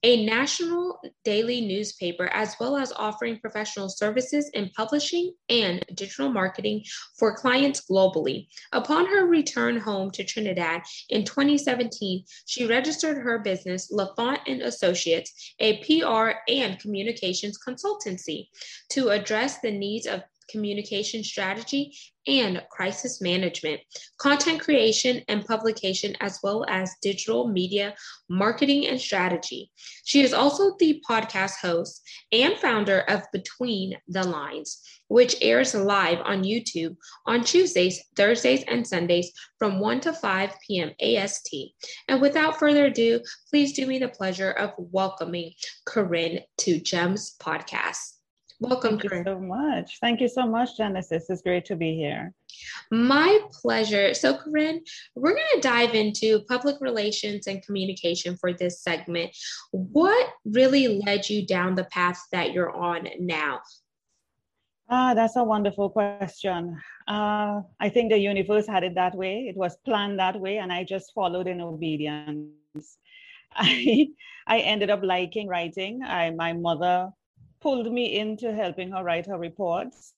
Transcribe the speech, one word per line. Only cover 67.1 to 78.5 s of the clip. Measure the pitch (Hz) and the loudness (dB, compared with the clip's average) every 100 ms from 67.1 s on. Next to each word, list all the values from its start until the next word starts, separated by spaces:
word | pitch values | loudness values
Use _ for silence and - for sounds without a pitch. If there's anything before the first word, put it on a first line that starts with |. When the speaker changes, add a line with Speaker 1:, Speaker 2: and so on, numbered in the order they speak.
| 208 208 208 208 208 185 _ | -2 0 0 -2 -4 -8 _
Speaker 2:
I | 208 | 0
think | 208 226 | 2 4
the | 214 | 4
universe | 202 196 190 208 208 | 2 0 2 2 2
had | 196 | 0
it | 185 | 0
that | 175 180 180 | 0 0 0
way. | 185 202 254 | -6 -4 -8
It | 190 | -4
was | 180 170 | -4 -4
planned | - 220 202 202 | -2 -2 0 0
that | 185 196 | 0 0
way, | 190 208 | -4 -4
and | 185 | -4
I | 180 | -4
just | 185 190 185 | -4 -6 -6
followed | - 185 180 180 | -2 -2 -2 -4
in | 180 | -6
obedience. | 170 160 160 156 151 151 151 151 151 151 _ 156 | -8 -6 -4 -2 -4 -6 -8 -10 -10 -18 _ -18
<laughs> | - _ _ - - - _ | -18 _ _ -20 -20 -20 _
I, | - 226 254 240 226 302 - - - - | -2 0 2 4 4 4 0 -20 -20 0
I | 226 | 0
ended | - 214 202 | 2 0 0
up | 208 | 0
liking | 185 180 180 214 202 | 2 0 -2 -6 -6
writing. | 180 170 170 190 233 | -6 -6 -8 -8 -8
I, | 262 180 165 | -6 -2 -2
my | 165 165 | -2 -4
mother | 170 170 160 180 180 185 - _ _ - _ | -2 -2 0 2 2 0 -10 _ _ -20 _
pulled | 302 262 226 | -2 0 -2
me | 247 240 202 | -2 -2 -2
into | 214 214 233 | -4 -6 -6